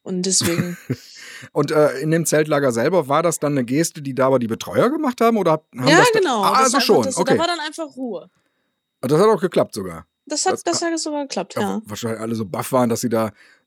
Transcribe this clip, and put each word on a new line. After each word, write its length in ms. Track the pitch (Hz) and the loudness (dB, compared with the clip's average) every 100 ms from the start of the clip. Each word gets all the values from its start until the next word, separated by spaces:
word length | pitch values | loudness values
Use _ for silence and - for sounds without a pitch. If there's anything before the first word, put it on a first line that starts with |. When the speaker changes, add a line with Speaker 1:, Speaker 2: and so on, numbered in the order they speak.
Speaker 1:
Und 220 | - 180 190 | -6 -4 0
deswegen 500 | 180 170 170 175 175 - | 0 0 -2 -4 -8 -10
Speaker 2:
<laughs> 120 | 127 - - - - - | -10 -12 -20 -20 -20 -6
Und, 180 | 143 160 | -4 0
äh, 280 | 156 147 131 | 2 2 2
in 120 | 156 | 0
dem 140 | 165 151 | 0 2
Zeltlager 460 | 151 156 147 139 | 0 2 2 2
selber, 340 | 113 139 180 135 | 2 2 0 2
war 160 | 147 | 2
das 160 | 170 - | 0 0
dann 140 | 147 | -2
eine 100 | 143 | -2
Geste, 380 | 117 139 165 165 | 0 0 -2 -4
die 120 | 139 | -6
da 120 | 127 127 | 0 2
aber 120 | 131 | 2
die 80 | 113 | 0
Betreuer 420 | - - 120 220 | -4 -2 0 2
gemacht 320 | 311 294 - | 0 -4 0
haben? 160 | 233 220 | 2 2
Oder 140 | 175 | 2
hab-, 140 | 156 - - | 0 -2 -2
haben 100 | 247 | 4
Speaker 1:
Ja, 120 | 339 | 6
Speaker 2:
das 120 | 466 | 6
da 80 | 440 | 4
Speaker 1:
genau. 240 | 349 226 | 0 0
Speaker 2:
Ah, 60 | 196 | 2
Speaker 1:
Das 100 | 269 | 2
Speaker 2:
also 160 | 262 269 | 2 2
Speaker 1:
einfach, 40 | 233 | 2
Speaker 2:
schon, 180 | 160 | 2
Speaker 1:
das, 140 | 110 - | 2 0
Speaker 2:
okay. 160 | 220 - | 0 2
Speaker 1:
da 40 | |
war 80 | 349 | 0
dann 120 | 339 | -4
einfach 340 | 302 311 302 254 | -8 -10 -10 -8
Ruhe. 340 | 254 175 185 _ _ _ _ _ _ _ | -8 -8 -12 _ _ _ _ _ _ _
Speaker 2:
Und 100 | 127 | 0
das 100 | 151 | 4
hat 60 | 214 | 4
auch 120 | 196 | 2
geklappt 340 | 175 180 - 110 | 0 0 0 -4
sogar? 300 | 92 82 - _ - | -10 -12 -16 _ -8
Speaker 1:
Das 200 | 302 370 | -4 -2
hat, 80 | |
Speaker 2:
Das 100 | - | -2
Speaker 1:
das 180 | 349 339 | -4 -4
hat 180 | 339 320 | -2 -4
sogar 220 | 311 294 | -4 -6
geklappt, 320 | 277 - 175 - | -6 -6 -6 -4
Speaker 2:
ja, 60 | |
Speaker 1:
ja. 200 | 196 214 220 | -4 -4 -8
Speaker 2:
wahrscheinlich 340 | 104 117 110 | -8 -6 -6
alle 160 | 113 110 | -6 -6
so 100 | 101 | -6
baff 260 | 117 - | -6 -2
waren, 160 | 131 120 | 0 2
dass 100 | 113 | 0
sie 80 | 120 | 0
da 220 | 113 110 - - _ | 0 -2 -6 -20 _